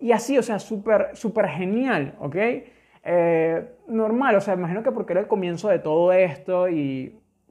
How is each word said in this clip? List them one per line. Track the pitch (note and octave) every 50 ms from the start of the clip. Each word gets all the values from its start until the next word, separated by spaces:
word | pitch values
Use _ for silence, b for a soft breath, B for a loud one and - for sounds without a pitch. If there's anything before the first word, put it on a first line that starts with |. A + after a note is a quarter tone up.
Y | - A#3 A#3
así, | - A3+ - C#4 C4+
o | A3+
sea, | A#3 A3 F#3+
súper, | - - A3 G3 G#3 A3+ G#3+ G3 F#3+ - -
súper | - - A3 A3+ A3+ G#3 E3
genial, | C#3 D#3+ F#3 F3+ G#3 A#3 C4 C4 A3 D#3+ C#3 C#3+ - -
¿ok? | - C#3+ C3+ F3+ G#3+ A#3 C4 C4+ - b b b b b b b b
Eh, | - F3 F3 E3+ E3+ E3+ D#3+ D#3+ E3 E3 E3 A#3 - - - _ -
normal, | A3+ A3 A3 G#3+ A3+ B3 C#4 C4+ G#3+
o | G3
sea, | - G#3+ F#3+
imagino | F3+ F3 E3 F3 G#3 A3
que | C4+ B3+
porque | A#3 - - E3+
era | F3+
el | G#3
comienzo | G#3 A3+ G3 F#3 F3 E3+ D#3+ - G#3+
de | F#3 E3
todo | - D#3 D#3 E3 F3 F3+ F#3
esto | F#3 F#3+ F3+ C#3 - - - F#3 F3+ F3+ F#3
y | F3 D#3 C#3+ C#3 C3+ C3 C3 - - - _ _ _ _ _ _